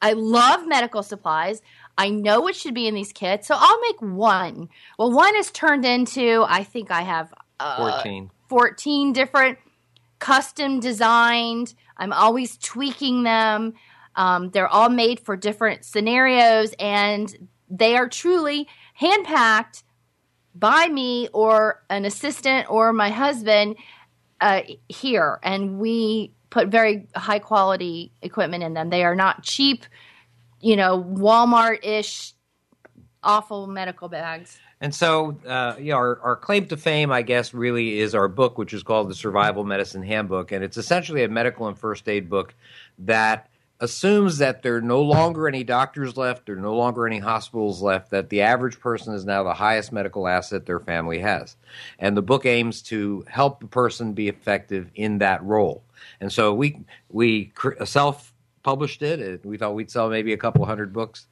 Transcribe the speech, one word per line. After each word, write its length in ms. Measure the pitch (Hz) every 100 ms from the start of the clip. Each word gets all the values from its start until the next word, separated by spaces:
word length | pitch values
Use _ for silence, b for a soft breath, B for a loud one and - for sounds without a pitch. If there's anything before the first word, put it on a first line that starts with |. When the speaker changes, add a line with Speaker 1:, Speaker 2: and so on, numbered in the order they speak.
Speaker 1:
I 120 | 214
love 540 | 220 220 240 247 359 330
medical 360 | 277 240 220
supplies. 580 | 196 202 170 156 175 220 b b b -
I 100 | 202
know 320 | 208 208 220
what 140 | 359 381
should 180 | 311
be 140 | 240 226
in 80 | 208
these 180 | 196
kits, 340 | - 185 208 -
so 80 | 277
I'll 220 | 320 466
make 200 | 466 -
one." 680 | 214 185 220 185 175 151 170 b b -
Well, 140 | 233
one 240 | 247 370 427
is 140 | 359
turned 340 | - 320 285 247
into, 580 | 247 247 269 240 226 220
I 160 | 175
think 260 | 202 240 196
I 140 | 175
have, 280 | 180 165 160 - _ -
uh, 180 | 143 127 127
Speaker 2:
Fourteen. 400 | 135 113 98 95 _ _
Speaker 1:
fourteen 640 | 254 240 - 294 285 285
different 460 | 262 262 277 262 254 _ _ _ _ _ _
custom 600 | - 269 277 - 277 269
designed. 920 | 247 214 226 233 233 233 233 233 240 b b -
I'm 140 | 190
always 440 | 156 214 240 247 -
tweaking 640 | - 233 277 - 277 247
them. 500 | 233 226 220 214 226 226 b b b -
Um, 340 | 185 180 180
they're 160 | 190 185
all 220 | 202 240
made 300 | 247 226 240
for 140 | - 190
different 480 | 208 208 220 - -
scenarios, 880 | 214 220 247 262 247 233 220 220 -
and 720 | 202 202 202 208 214 - 180 _ _
they 260 | 185 226 240
are 100 | 240
truly 580 | - 349 359 302 294 294 b b -
handpacked 840 | 320 415 339 302 226 220 233 - _ _ _ _ _ _ _ 175
by 320 | 208 302 339
me 400 | 285 247 240 240
or 500 | 208 220 220 214 - -
an 160 | 196 202
assistant 640 | - 285 - 269 262 -
or 240 | 220 226
my 160 | 226 208
husband, 640 | 214 277 262 214 208 208 214 B B B _ _ -
uh, 220 | 208 190 - - -
here. 520 | - 262 220 151 101
And 380 | 185 196 196 190
we 520 | 226 226 220 220 208 _ _
put 160 | 233 202
very 400 | 226 220 208 202 -
high 240 | - 208
quality 720 | - 214 190 185 180 170 170 _
equipment 420 | 180 214 165 175
in 120 | 165 160
them. 160 | 165
They 120 | 175
are 120 | 175 180
not 260 | 190 -
cheap, 420 | - - 277 262 - b b b b b _ _
you 140 | 220 208
know, 260 | 185 185
Walmart-ish, 1300 | 180 190 202 226 240 233 226 220 196 214 208 - - - _ _ _ _ _ _ _ _
awful 440 | - 208 208 202 196
medical 420 | 190 185 180 175
bags. 500 | 165 165 165 175 - b b
Speaker 2:
And 140 | 143
so, 460 | 143 165 160 156 147 127
uh, 280 | 127 123 120
you 120 | 147
know, 60 | 139
our, 220 | 123 120
our 140 | 120 120
claim 300 | - 202 165
to 100 | 156
fame, 340 | 165 151 147
I 100 | 127
guess, 320 | 117 123 120
really 460 | 123 123 120 113 104
is 140 | 107
our 140 | 107 98
book, 300 | 92 123 123
which 160 | 98
is 100 | 104
called 260 | 90 110 101
The 60 | 90
Survival 480 | 107 101 104 101
Medicine 400 | 101 98 95 95
Handbook. 480 | 95 110 101 95 87
And 120 | 98
it's 140 | 95 117
essentially 460 | - 180 156 147
a 60 | 113
medical 380 | 113 123 120 110
and 100 | 98
first 280 | 110 101 -
aid 200 | 104 87
book 240 | 98 90 b b b b -
that 500 | 92 110 110 110 - _ _ _
assumes 580 | 120 - 190 208 196 147
that 220 | 139 123
there 140 | 127 117
are 60 |
no 200 | 117 127
longer 460 | 147 151 165 156 156
any 160 | 135
doctors 520 | 123 123 131 - 131 123
left, 300 | 127 123 -
there 100 | 95
are 40 |
no 140 | 104 113
longer 300 | 120 120 113
any 120 | 110
hospitals 640 | 101 113 110 117 107 90
left, 300 | 98 92 -
that 180 | 98 92
the 120 | 101
average 380 | 104 123 127 -
person 340 | 123 113 110
is 120 | 104 95
now 180 | 98
the 100 | 92
highest 380 | 85 107 110 107
medical 360 | 110 98 104 90
asset 380 | 90 - 95 82
their 140 | 87
family 400 | - 85 82 82
has. 360 | 101 87 - - B B B B
And 160 | 98 104
the 60 |
book 240 | 95 131 127
aims 360 | 120 117 110
to 420 | - 110 104 98 -
help 320 | 123 139 -
the 60 | 110
person 460 | 127 120 - 113
be 140 | 104 104
effective 600 | 101 - 98 - 98 87 98
in 220 | 107 104
that 240 | 101 90
role. 400 | 95 107 95 62 _ B B B
And 100 | 98
so 220 | 107 107
we, 260 | 104 147 151 - b _
we 360 | 101 117 110 95 -
cr-, 280 | 131 -
self-published 1200 | 101 143 143 139 - _ _ _ - 135 147 -
it. 180 | 147 160
It, 260 | 98 90 101
we 120 | 104
thought 180 | 107 104
we'd 160 | 110
sell 180 | 123 113
maybe 220 | 110 110
a 60 | 107
couple 260 | 117 - 101
hundred 280 | 107 104
books. 320 | 101 110 - _